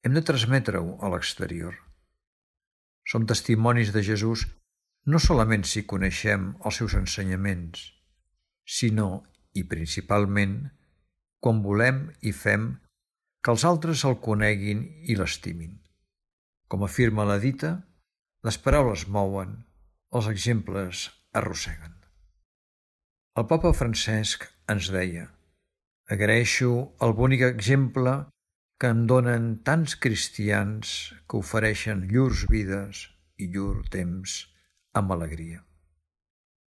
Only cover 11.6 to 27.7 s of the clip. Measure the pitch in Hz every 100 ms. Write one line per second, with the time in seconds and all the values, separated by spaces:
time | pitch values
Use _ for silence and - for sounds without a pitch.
11.6 | 101 101 120 135 151 - 110 95 107 104
12.6 | 113 127 _ _ _ _ _ _ - 113
13.6 | 151 170 165 151 139 123 - 104 107 104
14.6 | 101 104 131 - 165 104 85 - 92 85
15.6 | 82 98 _ _ _ _ _ _ _ _
16.6 | _ 98 101 - 120 107 104 101 120 135
17.6 | 156 180 - _ _ _ _ _ 113 -
18.6 | - 147 127 101 101 104 98 98 92 107
19.6 | - _ _ _ _ 123 107 101 117 117
20.6 | - 95 92 90 - _ _ - 104 -
21.6 | - 80 80 85 _ _ _ _ _ _
22.6 | _ _ _ _ _ _ _ - 110 165
23.6 | 170 151 117 110 - 110 107 - - _
24.6 | - 104 87 95 92 85 85 _ _ _
25.6 | _ _ _ _ _ 104 104 113 117 -
26.6 | 123 120 139 - 117 107 127 131 127 117
27.6 | 98